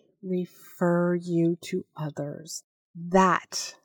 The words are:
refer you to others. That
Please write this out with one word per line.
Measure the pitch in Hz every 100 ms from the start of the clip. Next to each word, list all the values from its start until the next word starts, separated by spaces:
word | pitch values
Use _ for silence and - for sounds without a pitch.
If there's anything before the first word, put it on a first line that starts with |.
| _ _
refer | 185 180 175 - - - 175 175 175
you | 175 175 170 165 175
to | - 185 - -
others. | 147 143 147 - 160 - - _ _
That | 170 170 185 185 - - - - -